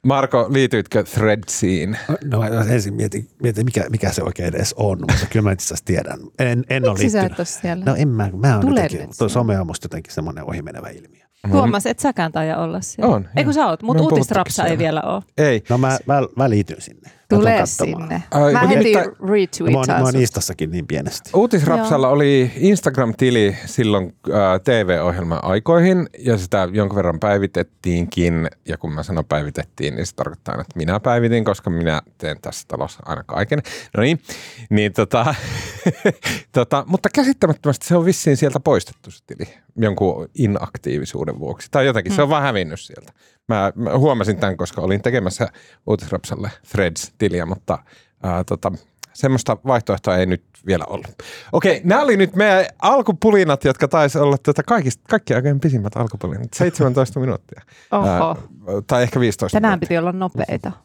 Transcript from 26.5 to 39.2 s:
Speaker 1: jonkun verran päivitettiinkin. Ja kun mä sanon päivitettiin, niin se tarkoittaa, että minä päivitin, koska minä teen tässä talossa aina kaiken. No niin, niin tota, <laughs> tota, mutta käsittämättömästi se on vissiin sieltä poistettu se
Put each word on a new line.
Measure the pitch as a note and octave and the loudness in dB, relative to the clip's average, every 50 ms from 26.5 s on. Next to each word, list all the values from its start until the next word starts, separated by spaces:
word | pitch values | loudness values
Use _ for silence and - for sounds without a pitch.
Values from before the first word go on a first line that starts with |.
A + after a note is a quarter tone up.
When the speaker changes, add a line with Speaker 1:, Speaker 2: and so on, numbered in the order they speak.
| - G2+ F#2 F2 | 0 0 0 0
Speaker 1:
jonkun | F#2+ G#2+ G2+ G2 G2+ | 0 0 0 0 0
verran | G2+ F#2 F2 E2 D#2+ | 0 0 0 -2 0
päivitettiinkin. | G#2+ G#2 G2+ G2+ G2 F#2 - F2+ F#2+ _ _ _ - F2+ F2 F2 F2 E2+ - F#2 E2+ E2+ E2+ E2 E2 D#2 - _ _ | 0 0 2 2 0 0 -2 -4 -4 _ _ _ -4 -2 0 0 -2 -2 -2 0 0 2 2 0 -2 -4 -8 _ _
Ja | - D#2+ | -10 -10
kun | - - E2 D2+ | -8 -8 -10 -8
mä | D#2 D2+ | -8 -8
sanon | - - E2 D2 | -4 -4 -4 -2
päivitettiin, | _ D2+ D2+ D2 D2 - - - - _ - C#2+ C#2+ A#1 | _ -2 -2 -2 -4 -6 -8 -10 -10 _ -6 -6 -6 -4
niin | A#1+ - | -6 -8
se | - - | -8 -6
tarkoittaa, | - - D2 D#2+ _ _ - - | -6 -8 -8 -8 _ _ -10 -8
että | - - - - | -8 -10 -10 -8
minä | E2+ D#2 D#2+ F#2+ G#2 | -4 -2 -2 -2 -2
päivitin, | - B2+ A#2+ A#2+ A#2 A#2 A#2 A#2 G#2+ | 0 0 0 2 2 2 2 2 0
koska | G#2 G2 - - - | 0 -2 -2 -4 -4
minä | E2+ E2 E2 E2 D#2 D2+ - _ _ | -2 0 0 0 -2 -2 -6 _ _
teen | _ - D#2 D2+ - | _ -8 -8 -8 -8
tässä | - - - - - | -10 -12 -12 -12 -12
talossa | _ - - C#2 D2 - - - | _ -8 -6 -6 -8 -10 -16 -10
aina | - - - - | -10 -10 -10 -8
kaiken. | - - - G#2 - D3 D3 - - - - - - - | -8 -4 -4 -2 -2 -2 -4 -4 -6 -14 -16 -16 -6 -2
No | G2+ A2+ | 0 2
niin, | C#3 E3 - _ - - - - - - - A#2 - | 2 2 -2 _ -12 -16 -16 -16 -20 -20 -20 -4 0
niin | G#2+ G#2+ G#2 G#2 - | 2 2 2 2 0
tota, | - G#2+ - - A#2+ A#2 D3+ C3 - - - - - - - - | 0 0 2 2 0 2 0 -2 -4 -6 -10 -10 -10 -10 -12 -14
<laughs> | - - F#3 - - - G#3 - - - - A#3+ - - _ | -2 -2 -2 -2 0 -2 -2 -2 -2 -8 -8 -8 -8 -12 _
tota, | - - A#2+ - D#3 C#3+ C3+ | 0 0 0 2 0 -2 0
mutta | D3 F3+ - - - - | 0 -2 0 0 0 0
käsittämättömästi | D4 C4+ C4 C4+ - - E3 D3 - - D3 C3+ - - | 2 2 2 2 2 2 2 2 0 0 -2 -2 -2 0
se | - F3 | 2 2
on | F3 E3 | 4 4
vissiin | F3+ F#3 - - E3 C#3 | 2 0 2 2 2 2
sieltä | B2+ D#3 C#3+ B2+ C3 | 2 2 0 0 0
poistettu | - D#3+ C3 F#2 - - - _ _ F#2+ | 2 2 2 2 0 -4 -18 _ _ -20
se | - - | -20 -20